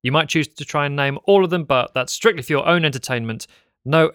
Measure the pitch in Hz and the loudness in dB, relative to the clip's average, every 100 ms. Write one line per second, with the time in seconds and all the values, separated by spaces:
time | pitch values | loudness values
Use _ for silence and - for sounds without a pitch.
0 | 123 151 151 165 143 - - 151 143 143 | 0 0 2 -2 -2 -8 -6 -4 -2 -2
1 | 139 139 - 196 180 175 147 131 - 131 | -2 -2 2 4 4 -2 0 0 0 -4
2 | 123 - 226 165 - 143 160 175 156 131 | -4 0 0 0 -2 0 2 2 0 -4
3 | - 123 113 113 - _ _ _ 131 160 | -6 -4 -4 -8 -14 _ _ _ 0 2
4 | 160 | 4